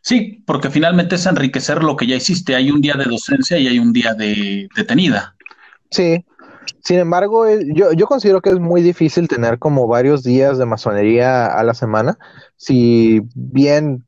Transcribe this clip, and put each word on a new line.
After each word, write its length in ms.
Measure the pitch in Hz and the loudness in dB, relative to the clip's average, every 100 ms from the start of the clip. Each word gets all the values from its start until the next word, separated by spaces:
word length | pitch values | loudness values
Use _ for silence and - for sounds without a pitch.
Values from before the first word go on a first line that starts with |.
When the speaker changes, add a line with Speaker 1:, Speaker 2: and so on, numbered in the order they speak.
| - | 0
Speaker 1:
Sí, 380 | 247 - - - | -2 -2 -8 -6
porque 240 | 151 143 | -4 -4
finalmente 460 | 143 165 180 175 180 | -2 0 0 0 -2
es 100 | 185 | -2
enriquecer 580 | 143 135 131 127 151 | -2 -2 -4 -4 -2
lo 120 | 160 127 | -2 -2
que 100 | 123 | -2
ya 100 | 127 | -2
hiciste. 380 | - 170 - 131 | -2 -4 -2 -2
Hay 140 | 135 | 0
un 100 | 147 | 0
día 140 | 143 | 0
de 120 | 139 135 | -2 -4
docencia 520 | 117 - 139 131 175 | -4 -4 -4 -2 0
y 80 | 131 | 0
hay 120 | 123 | 2
un 120 | 117 | 2
día 220 | 117 117 | 2 0
de 560 | 107 107 104 101 98 98 - | -2 -4 -4 -4 -8 -8 -8
detenida. 600 | 107 127 180 101 - _ - _ - _ _ | -2 0 0 -2 -6 _ -20 _ -20 _ _
Speaker 2:
Sí. 340 | - 175 170 - _ - - - _ | -2 0 0 -4 _ -20 -20 -20 _
Sin 160 | - 180 | -2 0
embargo, 480 | 170 175 202 226 226 | 2 0 0 2 2
eh, 180 | 214 147 | 0 0
yo, 180 | 156 196 | 2 2
yo 140 | 165 214 | 2 0
considero 340 | 269 208 190 | 2 2 2
que 120 | 196 | 2
es 80 | 185 | 0
muy 240 | 170 175 | 2 2
difícil 440 | 175 175 160 - 170 | 2 2 0 0 -2
tener 300 | 123 117 117 | -2 -2 0
como 300 | 156 143 117 | 0 0 2
varios 340 | 120 131 147 | 2 2 0
días 380 | 123 127 139 131 | 2 2 2 0
de 80 | 120 | -2
masonería 800 | 123 120 104 104 117 123 127 113 | -2 -2 0 2 2 2 0 0
a 160 | 98 | 0
la 100 | 117 | -2
semana. 460 | 117 117 107 127 214 - - - _ | -2 -2 -2 -2 -4 -12 -20 -20 _
Si 680 | - 127 117 117 113 110 117 | 0 2 4 4 4 2 -2
bien 720 | 123 127 127 143 147 151 127 | -12 -4 0 2 2 0 -6